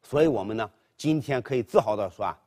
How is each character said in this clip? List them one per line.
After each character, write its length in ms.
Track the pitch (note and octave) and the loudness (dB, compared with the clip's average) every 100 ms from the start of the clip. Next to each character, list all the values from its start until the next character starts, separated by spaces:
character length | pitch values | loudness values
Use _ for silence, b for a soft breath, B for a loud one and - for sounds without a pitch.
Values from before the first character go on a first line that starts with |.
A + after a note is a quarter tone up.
所 220 | - C#3 | -2 2
以 20 | D#3+ | 4
我 180 | A2+ | 2
们 140 | G2 A2 | -2 -4
呢， 100 | G#2+ _ _ _ | -6 _ _ _
今 240 | D#3 D#3 | -2 -2
天 180 | C3+ C3 | -2 -4
可 160 | - C3 | -2 -4
以 60 | |
自 180 | G#2+ - | 2 2
豪 160 | A2 G#2+ | 2 -2
地 140 | F#2+ | -4
说 160 | - F#2+ | -4 -6
啊 100 | - | -6